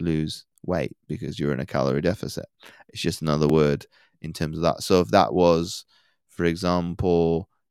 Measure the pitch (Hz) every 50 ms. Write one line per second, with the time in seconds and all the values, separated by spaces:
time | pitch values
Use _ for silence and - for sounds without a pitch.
0 | 85 85 80 78 78 78 - - - _ _ _ - - 90 82 65 - - -
1 | _ - 76 - - 69 76 - 71 71 69 64 - - - 69 65 67 65 73
2 | 80 85 92 - - - - - - - _ _ - - - - - - - -
3 | - 82 - - 80 78 73 76 78 73 78 80 76 73 73 - - - _ _
4 | _ _ _ _ - 78 - - 82 76 78 78 85 80 - - - - 98 92
5 | 87 104 104 98 85 53 65 90 87 85 85 82 85 - - - - _ _ _
6 | _ _ _ _ _ _ _ - 87 85 82 87 92 90 90 90 85 87 85 -
7 | - 90 87 85 85 82 82 82 - - _ _ _ _